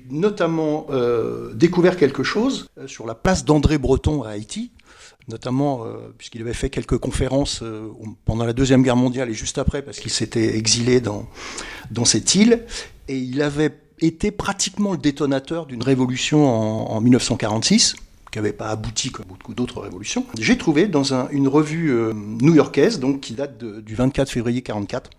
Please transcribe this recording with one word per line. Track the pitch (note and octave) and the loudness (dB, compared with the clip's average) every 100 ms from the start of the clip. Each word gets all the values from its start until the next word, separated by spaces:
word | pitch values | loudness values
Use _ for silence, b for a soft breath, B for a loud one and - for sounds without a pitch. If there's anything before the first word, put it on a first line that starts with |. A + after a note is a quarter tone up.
| B2 | -8
notamment, | C#3 G3+ G3+ E3+ D#3+ D#3 D3+ - | 0 0 2 0 2 0 -2 -2
euh, | C#3 A#2+ A#2+ A#2 A#2 A#2 | 0 2 2 0 -4 -8
découvert | A#2 E3+ F3+ F3 F3+ | 2 2 6 4 6
quelque | C#3 - | 2 2
chose, | B2+ - B3+ A#3+ - - | -2 0 0 -2 -8 -18
euh, | C3+ | -18
sur | - | -14
la | A2+ A2+ | -12 -4
place | F#3 F#3 | 0 0
d'André | C3 D3+ C#3 D#3 | 4 4 4 2
Breton | B2+ C3 - D3+ | 2 2 2 -2
à | A2 | -4
Haïti, | G#2 A2 G#3+ A#3+ _ B B B B - | -10 -10 -10 -10 _ B B B B -16
notamment, | A2+ B2+ B2+ C#3+ C3 | -10 -4 0 0 -2
euh, | A2 A2 A2 A2+ | -6 -12 -14 -18
puisqu'il | - B2 | -18 -12
avait | A#2 | -8
fait | A2 C3+ | -4 -4
quelques | - A#2+ B2 | -4 -2 -2
conférences, | C#3 - C3 C3+ C#3+ - | -2 -2 0 0 -2 -4
euh, | A2+ G#2+ A2 A2 A2 G2+ | -8 -10 -12 -12 -16 -8
pendant | - A2 | -4 -2
la | A#2 | 0
Deuxième | A#2 C3+ C3 | 0 4 6
Guerre | C3 | 6
mondiale | B2 B2+ B2 B2 | 4 2 0 -6
et | |
juste | G#2+ - - | -6 -6 -2
après, | C3 C#3+ | -2 -2
parce | C3+ - | -8 -12
qu'il | A#2 | -8
s'était | - A2 A#2+ A2 A2 | -4 -2 0 0 0
exilé | A2+ A#2 A#2 B2+ | 0 0 4 4
dans, | A#2+ G#2 A2+ B B B B B B | 2 -6 -10 B B B B B B
dans | A2 | -2
cette | A#2+ A2 - F3+ | 0 2 2 4
île. | G#3+ A3+ - B B - - | 6 4 0 B B -18 -10
Et | C3+ | -8
il | B2+ C3 | -4 -2
avait | D3 C#3+ D3+ D3 _ _ | -2 0 -2 -2 _ _
été | D#3+ E3 G#3 | -2 0 -4
pratiquement | G3+ - F#3+ - - G3+ | -2 -6 -4 -4 -2 -2
le | F3+ | 0
détonateur | D3 C#3 D3 C3+ - E3 D3+ | -2 0 0 -2 -2 -8 -8
d'une | B2 | -6
révolution | A#2 C3+ B2+ B2+ - D3+ D3 | 0 2 2 0 2 4 4
en, | A2+ A2 A2 A#2 | 4 0 -2 -4
en | A2+ | 0
mille | A#2 | 6
neuf | B2 | 6
cent | - A#2+ | 4 -2
quarante-six, | A2+ A2 - G#3+ - - - - - | 0 0 4 4 4 0 -14 -20 -14
qui | A2+ | -4
n'avait | G#2 | -4
pas | - A2 | -4 -6
abouti | A2 A2 A2 C3+ | -6 -6 -6 -6
comme | - | -8
beaucoup | F#2+ F#2 - | -14 -18 -14
d'autres | A2 B2 G#2 | -6 -6 -6
révolutions. | G2+ F2+ G#2 - C4 A2+ | -12 -12 -8 -6 -6 -4
J'ai | A2 A#3+ | 0 2
trouvé | - D3 G#3 | 2 2 4
dans | D3 C3 | 2 0
un, | C3 B2+ | 0 -2
une | C#3+ C#3 | 0 2
revue, | C#3+ D3+ D#3+ E3 | 2 2 0 0
euh, | A#2+ A2+ | 2 0
new-yorkaise, | G#2+ G#2 A2+ C#3 D#3+ B2+ - E3 A#3+ | -2 -6 2 6 6 6 4 2 2
donc | B2+ C3+ | -2 -4
qui | - | -6
date | A2+ C#3+ A#2 | -8 -8 -10
de, | A#2 G#2 | -14 -14
du | G#2+ | -12
vingt-quatre | A2 B2+ C#3 C#3 | -2 -2 0 -2
février | B2+ A#2 A#2+ | -2 -2 -4
quarante-quatre, | - G#2+ G2+ B2 - | -4 -6 -6 -8 -10